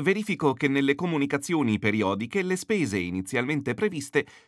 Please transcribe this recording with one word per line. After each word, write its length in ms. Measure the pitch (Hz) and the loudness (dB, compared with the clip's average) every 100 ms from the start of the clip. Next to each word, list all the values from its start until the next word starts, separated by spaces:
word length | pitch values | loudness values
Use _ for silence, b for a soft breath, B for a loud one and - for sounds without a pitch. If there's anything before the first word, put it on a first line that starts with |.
verifico 520 | 156 202 208 165 151 | 2 0 -2 0 0
che 140 | 120 143 | 2 2
nelle 280 | 139 139 143 | 2 2 2
comunicazioni 840 | 175 156 143 143 - 165 123 107 | 0 0 0 -2 0 0 2 2
periodiche 600 | 110 107 98 101 117 196 | 2 2 2 0 -2 -2
le 140 | 185 185 | 0 -2
spese 420 | - 214 131 98 | 0 0 0 0
inizialmente 760 | 87 92 95 123 123 151 139 | -2 -4 -2 -2 0 -2 -2
previste 520 | 117 214 170 - 147 B B | -2 -2 -2 -2 -2 B B